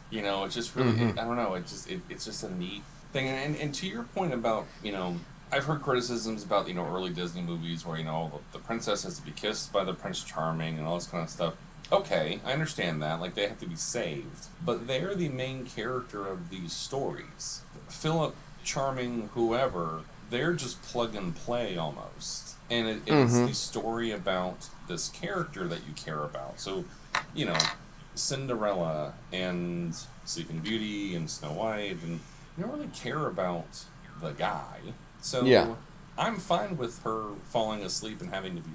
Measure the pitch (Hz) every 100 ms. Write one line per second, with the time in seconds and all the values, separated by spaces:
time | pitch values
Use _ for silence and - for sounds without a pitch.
0 | - 107 101 98 98 120 117 123 127 110
1 | 117 92 117 120 104 92 85 - - 95
2 | - 98 110 - 104 92 90 101 - -
3 | - 135 131 135 147 147 147 143 190 226
4 | 233 196 175 120 113 107 85 - 104 98
5 | 90 85 - - - 135 143 151 143 127
6 | 120 117 110 107 95 101 87 90 80 90
7 | 92 85 87 87 85 85 85 82 85 80
8 | 80 80 80 73 - - - 117 - 101
9 | 95 82 - - 104 107 - 98 92 90
10 | 95 90 - 78 80 80 80 78 78 87
11 | - 87 80 - 82 - - - - 196
12 | - 95 78 - - 143 156 - 87 78
13 | 76 82 92 104 101 - 175 160 - 120
14 | 90 73 110 - - - - 113 120 135
15 | 185 196 156 127 131 131 117 113 110 127
16 | - 104 95 92 85 92 82 - - 139
17 | 110 71 - - - - - - - -
18 | 160 160 151 - - - - 147 135 131
19 | 123 117 104 120 113 120 131 87 80 -
20 | - - - 120 160 170 123 - - 120
21 | 113 104 90 78 - 120 107 87 80 -
22 | - - - - - - - 117 113 107
23 | - 151 123 120 120 - - 113 107 117
24 | 113 101 95 92 92 90 - - - 85
25 | - - - 180 160 98 85 82 76 76
26 | - 76 73 71 67 - - 190 - -
27 | - - - 160 110 80 - - - -
28 | - - - 135 135 113 104 92 80 76
29 | 71 - - 92 92 90 87 87 85 82
30 | - - - 85 80 80 82 113 107 104
31 | 101 87 78 - 73 82 110 107 101 87
32 | 82 85 - - - 160 214 294 226 -
33 | 120 147 131 90 90 85 - - - -
34 | - - 80 71 92 82 65 - 98 -
35 | - - - 127 127 110 113 113 - -
36 | - - 202 196 - 180 208 160 117 -
37 | 113 110 107 101 - 120 110 107 92 -
38 | 110 101 90 98 95 85 80